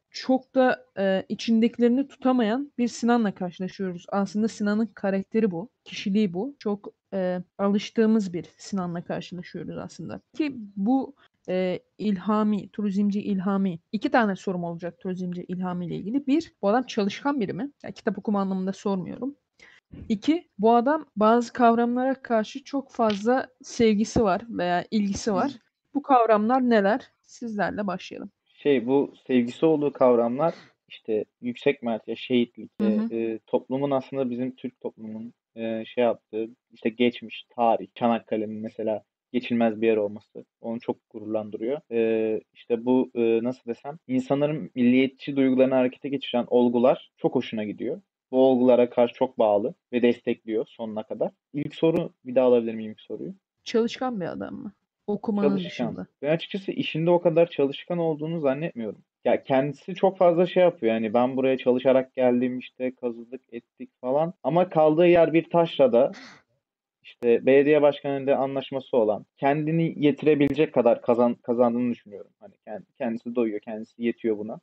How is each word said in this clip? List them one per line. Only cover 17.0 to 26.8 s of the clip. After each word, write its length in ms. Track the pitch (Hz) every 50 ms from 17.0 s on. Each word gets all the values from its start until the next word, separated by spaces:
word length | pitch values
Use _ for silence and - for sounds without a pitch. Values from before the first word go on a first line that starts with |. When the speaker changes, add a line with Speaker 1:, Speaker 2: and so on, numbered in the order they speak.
| 196 202 - - - 285 294 269
Speaker 1:
biri 140 | 202 - 143
mi? 180 | 170 262 285 - _ -
Yani 100 | - 202
kitap 240 | - - 220 190
okuma 240 | 202 - 226 202 196
anlamında 320 | 196 190 190 190 185 190 190
sormuyorum. 640 | - - 208 196 185 165 - - - 240 277 285 - _ _ _ _ - - _ _ _ _ - - - -
İki, 400 | 220 202 - 285 320 349 - _ _ -
bu 160 | 202 226 233
adam 300 | 240 233 277 311 311 - - _
bazı 380 | 202 214 220 233 240 233 233 -
kavramlara 680 | - 247 233 233 233 240 240 240 254 254 269 262 262
karşı 420 | - - 233 220 214 - - 277 -
çok 280 | - - 277 269 -
fazla 560 | - - 226 214 208 196 208 233 254 262 - - _ _
sevgisi 640 | - - - - 233 220 214 196 220 - - - 226
var 180 | 196 175 - 233 233
veya 360 | 208 185 175 180 175 175 - -
ilgisi 420 | 220 214 202 196 196 - - 233 202
var. 180 | 175 247 285
Speaker 2:
Hı. 60 | - - _ _ _ _ _ _ -
Speaker 1:
Bu 80 | 285
kavramlar 680 | - - 269 240 226 226 214 208 214 220 254 262 254 240
neler? 320 | 233 214